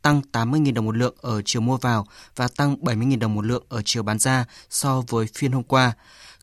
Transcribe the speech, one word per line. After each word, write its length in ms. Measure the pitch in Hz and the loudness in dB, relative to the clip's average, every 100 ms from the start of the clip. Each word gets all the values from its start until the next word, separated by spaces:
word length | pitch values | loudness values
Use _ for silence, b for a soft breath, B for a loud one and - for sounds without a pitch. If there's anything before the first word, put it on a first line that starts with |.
tăng 200 | 147 147 139 | 2 2 0
tám 200 | - 117 | -2 0
mươi 80 | 151 | 2
nghìn 140 | 143 | 2
đồng 120 | 117 110 | 2 0
một 120 | 113 | 0
lượng 180 | 123 - | 0 -2
ở 200 | 127 107 | -4 -4
chiều 200 | 101 123 | -4 -2
mua 160 | 113 127 | 0 0
vào 300 | 123 113 101 B B - | 0 0 -2 B B -6
và 120 | 123 | -4
tăng 280 | - 143 139 | 0 0 0
bảy 120 | 160 110 | -2 0
mươi 100 | 123 | 0
nghìn 140 | 131 | 0
đồng 160 | 110 107 | 0 0
một 100 | 107 | -2
lượng 180 | 120 - | -2 -4
ở 120 | 120 | -6
chiều 220 | 104 120 | -4 -4
bán 160 | 107 110 | -2 0
ra 260 | 131 131 120 B B | 2 0 -2 B B
so 340 | - 139 131 120 | -4 0 -2 0
với 160 | 117 110 - | -2 -2 -2
phiên 160 | 139 | -2
hôm 120 | 131 | -2
qua. 300 | 117 131 127 - b b b b | 0 2 2 0 b b b b